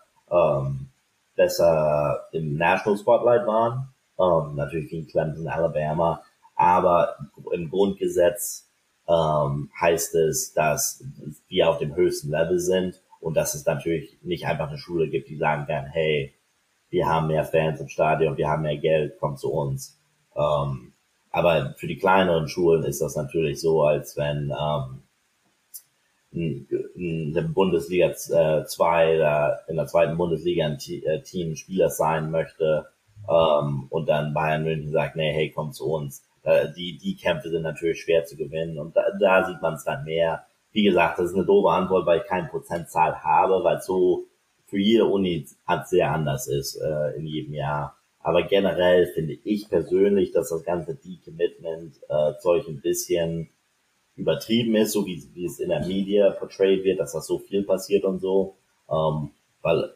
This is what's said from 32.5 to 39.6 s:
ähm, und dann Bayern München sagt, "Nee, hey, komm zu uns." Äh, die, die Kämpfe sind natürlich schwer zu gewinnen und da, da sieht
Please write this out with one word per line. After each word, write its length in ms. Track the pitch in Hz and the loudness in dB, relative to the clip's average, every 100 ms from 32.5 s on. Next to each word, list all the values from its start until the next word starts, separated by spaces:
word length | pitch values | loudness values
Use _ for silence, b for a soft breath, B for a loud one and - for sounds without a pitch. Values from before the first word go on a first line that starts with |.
| - 78 76 - _ _ - - | -2 0 0 -2 _ _ -16 0
ähm, 580 | 82 82 73 73 69 65 | 4 4 2 0 -4 -6
und 200 | 82 76 | -4 0
dann 240 | 76 76 | 0 0
Bayern 300 | 76 78 78 | -2 -2 0
München 280 | 80 80 73 | -2 -4 -2
sagt, 240 | 78 71 80 | -2 -2 -4
"Nee, 160 | 78 | -2
hey, 160 | 76 76 | -2 -4
komm 220 | - 76 | -4 -10
zu 140 | 69 69 | -8 -6
uns." 380 | 78 71 - _ _ | -4 -6 -12 _ _
Äh, 280 | - 80 76 80 | 2 2 2 -6
die, 200 | 90 76 | -12 -8
die 200 | 98 90 | -6 -4
Kämpfe 320 | 90 80 82 | -2 -2 -4
sind 140 | 82 | -4
natürlich 380 | 80 73 85 80 | -4 -4 -4 -4
schwer 220 | - 82 | 0 0
zu 140 | - 73 | 0 -8
gewinnen 420 | 71 80 82 78 | -8 -6 -6 -8
und 160 | 82 - | -4 -2
da, 60 | 82 98 | 0 0
da 260 | 98 95 90 | 4 4 2
sieht 160 | 87 | -4